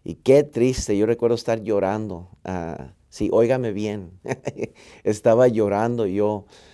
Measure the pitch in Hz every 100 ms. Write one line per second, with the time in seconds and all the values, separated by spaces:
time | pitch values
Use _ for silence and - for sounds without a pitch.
0 | - 85 - 139 143 120 127 123 - 101
1 | 110 117 117 113 - 113 104 101 95 107
2 | 107 87 90 - - 92 82 - - _
3 | _ - 104 98 120 131 117 101 107 104
4 | 87 92 - 135 - - - - - -
5 | - 104 117 113 127 110 101 101 117 120
6 | 101 98 104 104 - - -